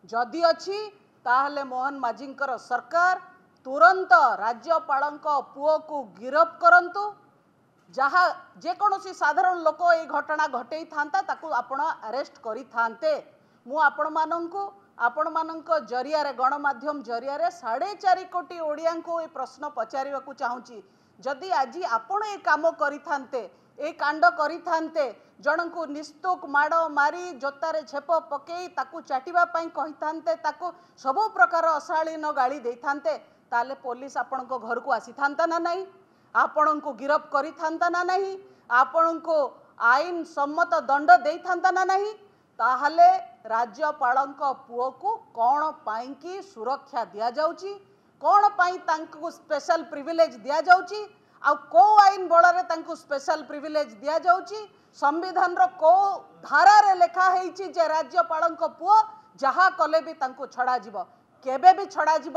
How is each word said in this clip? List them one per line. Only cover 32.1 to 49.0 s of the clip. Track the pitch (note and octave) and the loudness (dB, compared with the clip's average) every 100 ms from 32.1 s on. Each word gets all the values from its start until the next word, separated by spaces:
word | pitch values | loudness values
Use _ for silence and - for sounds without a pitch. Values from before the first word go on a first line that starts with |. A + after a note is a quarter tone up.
| D#4+ D4+ | -6 -6
ଗାଳି | D4 B3+ C#4+ | -2 -2 -2
ଦେଇଥାନ୍ତେ, | A#3+ A#3+ D4 C#4+ D#4+ C#4 - _ _ | -8 -8 -6 -4 -4 -6 -10 _ _
ତାହେଲେ | A#3+ A#3+ | -4 -4
ପୋଲିସ | C4+ C4 A#3+ C4+ C4+ | -8 -10 -10 -10 -8
ଆପଣଙ୍କ | B3 C4 B3+ B3+ | -6 -8 -8 -10
ଘରକୁ | A3+ A#3+ C#4 | -6 -8 -2
ଆସିଥାନ୍ତା | A#3 A3+ A#3+ C#4+ D4 E4 | -4 -4 -4 -4 0 0
ନା | E4 | 0
ନାହିଁ? | E4+ F4 F#4+ - _ _ _ | -2 -4 -8 -18 _ _ _
ଆପଣଙ୍କୁ | A3 C4 D4+ D4+ D4+ D4 | 0 0 2 2 0 -6
ଗିରଫ | A3+ C#4 D4+ D4+ | -10 -2 -2 0
କରିଥାନ୍ତା | C4+ D4 D#4 D#4+ D#4+ F4 | -4 -4 -6 -6 -2 -2
ନା | F4 | 0
ନାହିଁ? | F4+ F#4 G4 F#4+ - _ _ | -2 -2 -4 -8 -16 _ _
ଆପଣଙ୍କୁ | A#3+ C4+ E4 E4 E4 E4 D#4+ C#4 - _ _ | 2 2 2 2 0 -2 0 -2 -6 _ _
ଆଇନ | A#3 C4 E4+ F4 | 4 4 2 -6
ସମ୍ମତ | D#4+ - C#4+ D#4 E4+ E4 | -8 -4 -4 0 0 0
ଦଣ୍ଡ | B3 C#4 D#4 F4+ | 0 0 8 6
ଦେଇଥାନ୍ତା | E4 E4 F4 F4 F#4 | 6 -6 -4 0 2
ନା | F#4 | 2
ନାହିଁ? | F#4 F#4+ G#4 G#4+ _ _ _ _ | 2 0 -2 -8 _ _ _ _
ତାହେଲେ | A3+ B3+ D4 E4 F4 F#4 F4 - A3 | 0 0 0 6 6 6 -2 -18 -4
ରାଜ୍ୟପାଳଙ୍କ | A3+ A#3+ G#3 D4+ D4+ B3 C4 C#4 C#4+ C#4+ C4 - | -2 -2 -2 -4 -2 0 0 -2 -4 -4 -4 -8
ପୁଅକୁ | A#3+ B3+ C4 F#4+ A4 - | -6 -6 -4 -6 -6 -8
କ'ଣ | - A#3 C#4+ D#4 D4+ | -2 0 2 -2 -6
ପାଇଁକି | - A3 B3 C#4 E4+ F#4+ | -8 -8 -10 -14 -14 -14
ସୁରକ୍ଷା | - A#3 A3 C4+ - B3+ | -14 -10 -6 -6 -6 -8
ଦିଆଯାଉଛି? | G3+ G3+ A3+ B3 D#4 E4 F#4+ G4+ _ _ _ _ | -8 -6 -6 -2 -4 -4 -14 -14 _ _ _ _
କ'ଣ | C#4+ G4+ G#4 | 4 6 6
ପାଇଁ | G4+ F4+ F#4 | 4 0 0
ତାଙ୍କୁ | F4 D#4+ | -4 -4